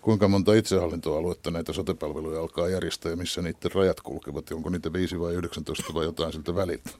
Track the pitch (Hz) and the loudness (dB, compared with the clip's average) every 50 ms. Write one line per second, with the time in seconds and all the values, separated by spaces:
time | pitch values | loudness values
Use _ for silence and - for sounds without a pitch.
0 | - - 110 101 101 98 98 101 92 101 104 113 104 - 95 92 87 82 82 85 | 4 4 4 6 6 6 6 6 6 8 6 6 6 6 2 2 2 2 -2 -2
1 | 78 80 76 76 82 90 85 - _ - 85 82 82 - - 92 90 85 90 78 | -2 0 0 0 0 -2 -4 -4 _ -4 -4 -4 -4 -4 -4 -4 -2 -2 -2 -2
2 | 80 76 76 76 78 80 80 80 82 82 - - 87 90 95 92 87 82 - - | -4 -6 -6 -6 -6 -4 -4 -4 -4 -4 -2 0 0 0 0 0 -2 -2 -4 -4
3 | - 87 82 85 87 85 - - 90 82 78 - - 92 - 98 98 92 82 - | -4 -4 -4 -4 -4 -4 -4 -2 -2 -4 -4 -4 -4 -2 2 4 4 4 4 2
4 | - - 67 69 - - 71 73 78 - 82 80 82 - 92 87 76 85 78 90 | -4 -8 -8 -8 -8 -8 -8 -8 -8 -6 -8 -6 -4 -4 -4 -2 -4 -4 -2 0
5 | 92 85 90 85 85 85 85 87 87 85 - - 78 - 78 - - - 80 82 | 0 0 0 -2 -2 -2 -2 -2 -4 -4 -6 -8 -6 -6 -6 -6 -6 -6 -2 -2
6 | 80 82 80 - 80 80 80 80 76 85 85 90 98 87 82 - - - - - | -2 -2 0 -2 -4 -2 -2 -6 -6 -4 -2 -2 -2 -2 -2 -6 -8 -14 -16 -16